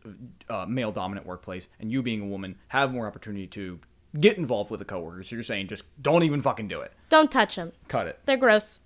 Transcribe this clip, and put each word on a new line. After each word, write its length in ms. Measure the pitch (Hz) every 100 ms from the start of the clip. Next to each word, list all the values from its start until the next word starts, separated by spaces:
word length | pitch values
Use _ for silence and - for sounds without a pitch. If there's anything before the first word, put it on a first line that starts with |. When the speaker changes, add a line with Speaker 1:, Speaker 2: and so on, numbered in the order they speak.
| 110 95 120 - -
Speaker 1:
a 180 | 107 92
male-dominant 580 | 127 110 101 92 98 -
workplace. 420 | 90 - 90 - _
And 120 | 110
you 120 | 131
being 180 | 123 107
a 40 | 101
woman 300 | 98 95 92 -
have 260 | 131 135
more 140 | 127 107
opportunity 400 | - 110 101 92
to 320 | 104 95 85 _ _ _ 151
get 180 | 190 196
involved 340 | 139 110 101
with 100 | 107
a 40 | 98
coworker. 380 | 95 82 90
So 120 | 92 117
you're 80 |
saying 240 | 113 104 95
just 160 | 104 - -
don't 220 | 139 170
even 180 | 160 143
fucking 260 | 131 113 104
do 140 | 80
it. 120 | 62 _ -
Speaker 2:
Don't 200 | 311 302
touch 260 | 262 214 -
'em. 140 | 170 - -
Speaker 1:
Cut 200 | 123 87
it. 120 | - -
Speaker 2:
They're 120 | 262
gross. 420 | 254 214 - -